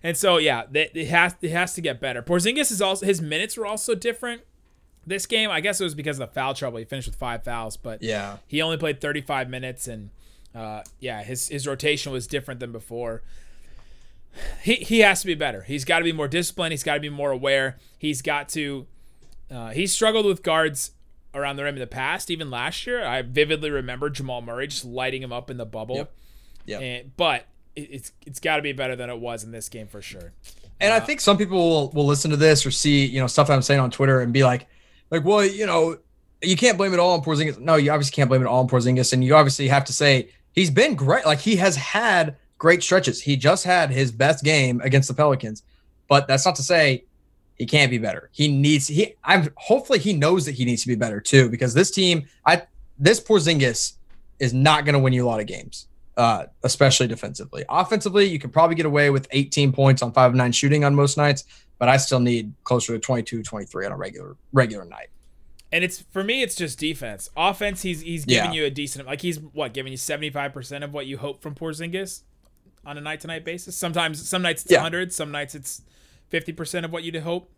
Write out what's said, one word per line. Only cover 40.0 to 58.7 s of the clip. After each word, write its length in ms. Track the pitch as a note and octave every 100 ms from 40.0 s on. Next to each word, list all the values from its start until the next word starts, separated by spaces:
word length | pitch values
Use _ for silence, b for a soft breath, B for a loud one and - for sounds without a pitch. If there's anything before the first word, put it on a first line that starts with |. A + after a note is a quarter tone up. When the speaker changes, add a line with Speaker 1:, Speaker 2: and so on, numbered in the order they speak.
| D3 C3 - b _
Speaker 2:
he's 180 | - F3+
been 260 | C#3 C#4+
great. 300 | E3+ C3+ F3
Like, 140 | D#3+ D3
he 160 | G#3+
has 220 | G3 F#3+ C#3
had 580 | - G3+ A#3 F3+ D#3 C#3 _ _
great 260 | E3 F3
stretches. 380 | - F#3 C3 -
He 160 | - C3+
just 260 | D3 G3
had 260 | F3+ F3+ D3
his 220 | C3 C3
best 320 | A2 C#3 D3+
game 380 | C#3+ D3+ C3 A#2+
against 260 | C3+ C#3 C3+
the 60 |
Pelicans, 500 | C#3 D3+ C3+ A2 G#2+ _ _ _ _ _
but 180 | C#3+ C#3
that's 180 | C3+
not 100 | F#3 C#3+
to 60 |
say 420 | C#3 E3+ D3 B2+ _ _ _ _ _ _
he 80 |
can't 240 | A#2+ D3+ C3+
be 80 | B2
better. 320 | G#2+ F2 -
He 140 | - D3
needs, 400 | C#3 C#3+ D3 C#3
he, 280 | D3+ A3 -
I'm, 260 | C3+ F#3 D3
hopefully 420 | - - B3+ - A#3+
he 140 | G3+
knows 320 | D#3+ D3 F#3
that 60 | D3+
he 100 | B2+
needs 160 | B2 A#2+
to 40 | B2
be 80 |
better 240 | A2+ A#2 G#2
too, 300 | - C#3 B2
because 240 | A2+ B2+
this 160 | A#2+ G3
team, 380 | - F#3 E3 C#3 B
I, 180 | - F3 - - - -
this 200 | D3+ A3+
Porzingis 760 | - G#3+ D#3 D#3 C3 A#2 - - - - - -
is 140 | B2
not 320 | B2+ D3 D3+
gonna 140 | D3 C#3+
win 140 | C3
you 120 | B2+
a 20 | B2
lot 120 | A2
of 80 | G#2+
games, 400 | F2 - - - - - -
uh, 280 | A#2 G2+ - _
especially 440 | C3 - C3+ - B2
defensively. 560 | A2+ G#2 - - - -
Offensively, 580 | D#3 F#3 A3 G#3 G3+
you 120 | G3 D#3
can 120 | C#3
probably 240 | D#3 E3